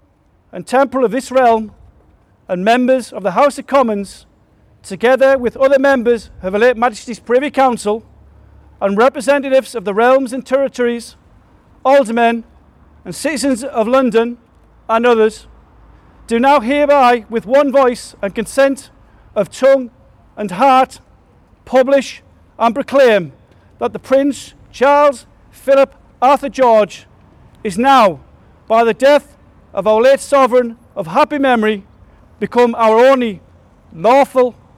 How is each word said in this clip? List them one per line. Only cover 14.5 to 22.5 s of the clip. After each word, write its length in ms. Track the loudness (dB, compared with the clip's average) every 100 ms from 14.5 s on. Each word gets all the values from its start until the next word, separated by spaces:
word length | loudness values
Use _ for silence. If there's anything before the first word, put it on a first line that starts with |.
| _ _ _ -4
and 180 | -2 0
others, 400 | 2 0 -2 -20 -20 _ _ _ _ _ _ -6
do 120 | -2
now 200 | 2 0
hereby, 640 | 0 -2 0 2 2 0 -2
with 160 | -10 -2
one 240 | 0 2
voice 460 | 2 0 -2 -12 -10
and 140 | -8
consent 560 | -8 -6 0 0 -2 -12 _ _ _ _
of 160 | -6 -6
tongue 400 | 0 2 2 0 _ _ _ _ -12
and 140 | -8
heart, 500 | 0 2 4 0 -6 _ _ _ _ _ _
publish 580 | -2 0 2 2 0 -14 _ _ _